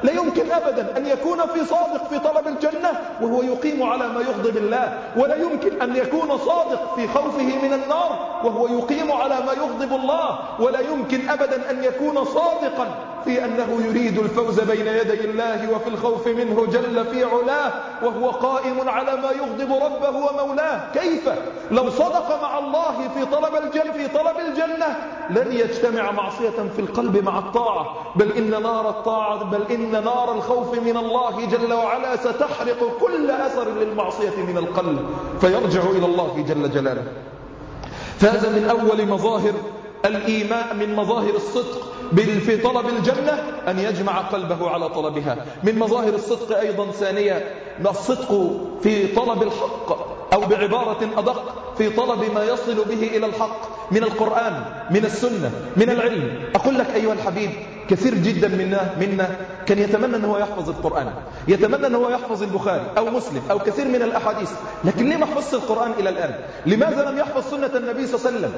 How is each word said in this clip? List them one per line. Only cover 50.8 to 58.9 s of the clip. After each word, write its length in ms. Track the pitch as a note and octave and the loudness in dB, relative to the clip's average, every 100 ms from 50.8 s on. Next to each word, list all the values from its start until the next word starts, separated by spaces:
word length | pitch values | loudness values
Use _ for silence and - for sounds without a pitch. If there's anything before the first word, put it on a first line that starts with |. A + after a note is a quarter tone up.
| A#3 G#3 A3 G#3+ | 0 -2 -2 0
أدق 260 | G3+ B3 - - - - | 0 -2 -6 -10 -12 0
في 120 | G#3+ | 2
طلب 300 | G#3+ B3 A3 G#3+ G#3 | 2 0 0 0 2
ما 80 | |
يصل 320 | G#3+ A#3+ - A3 G#3 | 2 0 0 0 0
به 200 | A3+ A3 A3 | 0 0 2
إلى 80 | G#3+ | 0
الحق 640 | - A3 - - - - | 0 -2 -4 -10 -10 0
من 120 | G3 | 2
القرآن، 600 | A3 G#3+ G#3+ A#3 A#3 D#3 A2+ - - | 2 2 2 2 0 -2 -8 -10 0
من 140 | F3+ G#3+ | 2 2
السنة، 460 | - B3 G#3+ C3+ G#2 - F3+ | 0 0 0 -2 -4 -2 2
من 120 | A3+ | 4
العلم. 500 | A#3+ A#3 A3 C3 - - - | 4 2 2 -2 -4 -2 2
أقول 240 | C4 C4+ | 2 2
لك 80 | B3+ A3 | 2 2
أيها 180 | A3 | 0
الحبيب، 360 | G3+ G3 F3+ G#3 - - - - | 0 -2 -2 -4 -4 -10 -12 0
كثير 240 | F#3 B3+ | 2 4
جدًا 340 | A3 F3+ F#3+ G3+ | 4 2 4 2
منا، 420 | F#3 F#3 G3 F#3 | 2 0 0 0